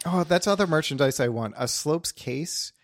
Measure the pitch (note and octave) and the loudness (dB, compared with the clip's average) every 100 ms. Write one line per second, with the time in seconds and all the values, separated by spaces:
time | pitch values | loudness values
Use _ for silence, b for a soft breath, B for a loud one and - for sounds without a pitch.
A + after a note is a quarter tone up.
0 | E3+ F3+ E3 F3+ G#3 G3+ F#3+ D#3 - C3+ | -2 0 4 4 4 2 2 2 0 2
1 | C3+ C3 B2 A#2 A2+ A2+ B2 - D3 E3 | 2 2 0 0 -4 -4 -4 -2 0 0
2 | - - - B2+ E3+ - - - | -2 -8 -6 -6 -4 -6 -8 -12